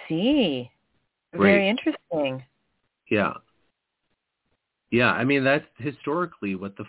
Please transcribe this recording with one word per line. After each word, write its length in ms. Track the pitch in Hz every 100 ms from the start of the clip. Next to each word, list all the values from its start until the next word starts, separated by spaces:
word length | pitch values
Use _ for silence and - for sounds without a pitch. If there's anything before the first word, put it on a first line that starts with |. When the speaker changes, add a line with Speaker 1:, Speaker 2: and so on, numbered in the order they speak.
| -
Speaker 1:
see. 640 | 165 220 302 202 135 120 _ _ _ _ _ _
Very 260 | 175 196 202
Speaker 2:
Right. 40 | 196
Speaker 1:
interesting. 760 | 226 330 294 - 165 139 131 131 _ _ _ _ _ -
Speaker 2:
Yeah. 260 | 107 87 - _ _ _ _ _ _ _ _ _ _ _ _ _ _ -
Yeah, 220 | 117 120
I 120 | 92
mean, 180 | 123 139
that's 240 | 131 147 156 -
historically 760 | 127 135 - 160 170 - 101
what 220 | 92 98
the 80 | -